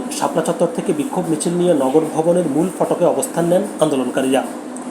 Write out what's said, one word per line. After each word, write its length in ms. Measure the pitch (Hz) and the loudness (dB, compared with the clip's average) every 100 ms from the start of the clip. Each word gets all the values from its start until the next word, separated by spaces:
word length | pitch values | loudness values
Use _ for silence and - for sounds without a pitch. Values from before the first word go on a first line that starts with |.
| - - | -6 -4
শাপলা 260 | 143 - 160 | -2 -2 -2
চত্বর 220 | 165 170 - | 0 0 -2
থেকে 140 | - 151 | -2 -2
বিক্ষোভ 240 | 135 - 165 | -2 -4 -2
মিছিল 220 | 151 175 175 | -2 0 0
নিয়ে 120 | 175 156 | 2 2
নগর 200 | 131 151 156 151 | 4 2 2 0
ভবনের 320 | 160 175 165 143 | 2 2 2 2
মূল 120 | 185 - | 0 0
ফটকে 280 | 156 151 165 | 0 2 2
অবস্থান 320 | 131 127 - 170 | 2 -2 0 2
নেন 120 | 180 208 - | 2 0 0
আন্দোলনকারীরা। 600 | 156 139 123 139 131 131 120 - - - - | 0 2 0 0 0 0 0 -8 -12 -12 -10